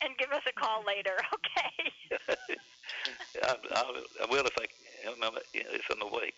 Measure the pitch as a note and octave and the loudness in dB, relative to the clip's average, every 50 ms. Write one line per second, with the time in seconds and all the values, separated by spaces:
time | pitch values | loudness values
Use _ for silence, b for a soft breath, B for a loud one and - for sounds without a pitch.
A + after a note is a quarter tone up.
0 | D#4 - - - C4 C#4 C#4 C#4+ - B3+ - - C#4 A3 A3 A3 G#3 G3+ G3+ G3+ | -4 -2 0 0 0 2 2 2 2 0 0 2 2 2 2 2 2 0 0 2
1 | G3 F#3+ F#3 G#3 A3 - F#4 - - - - F#4+ D4 B3 - - E4 D4 - - | 2 0 2 2 0 0 0 0 0 0 2 2 0 0 0 -2 -4 -4 -4 -6
2 | - - - - - - - - F#5 - - G5 G5 - - - - B B B | -6 -4 -4 -2 0 0 0 0 0 -4 -6 -6 -8 -12 -20 -16 -12 B B B
3 | B B B B B B - - - - B2 A2+ - G2+ - A2 B2+ C3 B2 B2+ | B B B B B B -4 0 2 2 2 2 0 2 2 2 2 2 -2 -6
4 | A#2+ - - - A2 A2 C3 C#3+ C3 A#2+ - - - - - - - - - - | -8 -8 -4 -2 2 4 4 4 4 4 2 0 -2 -2 -6 -12 -20 -20 -14 -8
5 | G#2+ A2 B2 A#2+ A2+ A2+ A2+ C3 - - - A2 - - - - - - - A2 | -6 -6 -4 -2 -2 -2 -2 -2 -6 -4 -4 -4 -4 -2 -2 -2 -2 -2 -2 -2
6 | G#2 G#2 A2 A#2 G#2 - - | -2 -2 -2 -2 -2 -2 -2